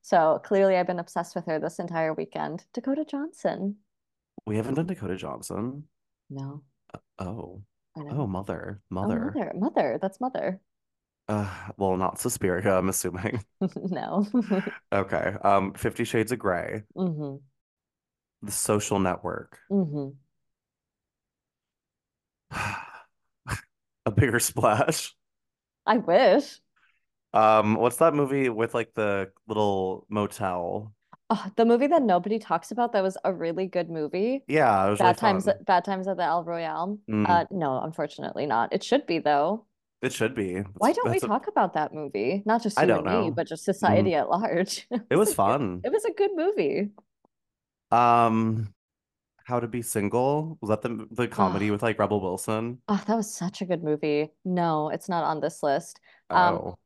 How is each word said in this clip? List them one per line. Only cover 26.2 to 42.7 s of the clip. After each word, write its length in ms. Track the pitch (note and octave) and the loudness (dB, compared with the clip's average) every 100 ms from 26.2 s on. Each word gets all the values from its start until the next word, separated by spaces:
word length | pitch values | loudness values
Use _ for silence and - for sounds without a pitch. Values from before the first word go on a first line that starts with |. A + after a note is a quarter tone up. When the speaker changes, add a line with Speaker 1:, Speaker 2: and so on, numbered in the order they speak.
| A#3+ A3+ C#4+ - _ _ _ _ _ _ _ | 6 6 2 -16 _ _ _ _ _ _ _
Speaker 2:
Um, 420 | G#2 A2 A2 G#2 | 6 8 8 6
what's 220 | A2 A#2+ - | 4 2 4
that 160 | E3 | 4
movie 360 | D3 C#3 C#3 C3 | 4 0 2 0
with, 240 | A2 A2+ | 0 -2
like, 200 | A#2+ A2 | -2 -4
the 380 | - G#2+ G2 F#2+ _ - | -2 0 0 -4 _ -4
little 580 | G#2+ G#2 G2 F#2 F#2 _ | 0 2 2 -2 -6 _
motel? 840 | G#2+ G2+ - F#2+ F2+ F2 G2 A2 _ _ - _ | -2 -2 -4 -4 -4 -4 -6 -10 _ _ -20 _
Speaker 1:
Oh, 160 | G#3+ G3 - | -4 -2 2
the 80 | |
movie 220 | A#3 A#3 C#4+ | 4 4 4
that 160 | E4 | 4
nobody 340 | A#3+ F3+ G3+ A3 | 4 2 2 -4
talks 340 | - A#3 - | -2 -4 -2
about 220 | A3+ A#3+ | -4 0
that 80 | G#3+ | 0
was 160 | F#3+ F#3 | 0 -2
a 80 | F#3 | -4
really 320 | F3 E3 E3+ | -2 -4 -4
good 240 | F#3+ F#3 E3+ | -2 -4 -4
movie. 540 | E3 D3+ F3 A3 C4+ - | -4 -4 -2 -2 -2 0
Speaker 2:
Yeah, 400 | D3+ B2+ G2 G2 | 4 4 4 2
it 20 | |
was 80 | G#2 | 4
Speaker 1:
Bad 60 | |
Speaker 2:
really 100 | F3+ | 4
Speaker 1:
Times 300 | - A3+ F#3+ | 4 2 2
Speaker 2:
fun. 100 | G3 | 0
Speaker 1:
at, 100 | - | -2
Bad 200 | - F3+ | 2 2
Times 220 | F#3+ F#3+ F#3+ | 2 -4 -4
at 100 | F#3 | -2
the 60 | |
El 200 | E3 E3+ | 0 0
Royale. 560 | E3+ E3+ E3 D#3 F3+ G#3 - | -2 -6 -4 -4 -6 -6 -2
Speaker 2:
Mm. 180 | A2 G#3 | 0 4
Speaker 1:
Uh, 180 | F3 - | 4 2
no, 320 | F#3+ D3+ C3 | -2 -2 -2
unfortunately 640 | D#3+ D#3+ D3 - C#3+ - | -4 -6 -8 -6 -8 -6
not. 260 | C#3+ A2+ A#2 | -2 0 0
It 100 | G3 | -2
should 240 | - C4+ - | 0 0 2
be, 120 | E3 | 0
though. 460 | D3 D3 D#3 A3 _ _ _ _ | 2 2 2 -2 _ _ _ _
Speaker 2:
It 120 | B2+ | -6
should 220 | - A2+ | -2 -2
be. 220 | B2 F#2+ F#2 G2+ - | 0 -4 -4 -6 2
Speaker 1:
Why 120 | A3+ | 2
Speaker 2:
It's, 80 | A#4 | 2
Speaker 1:
don't 80 | - | 0
we 60 | |
Speaker 2:
that's 100 | F#4+ | 0
a 40 | - | 0
Speaker 1:
talk 200 | A#3 - | -2 0
about 260 | C#4 F#3+ | 0 0
that 200 | D#3 D3+ | 0 -4
movie? 500 | D3+ C#3+ - A#2 G3 | -6 -6 -2 -2 -2
Not 160 | G#3 A3+ | 0 0
just 160 | A3+ | 0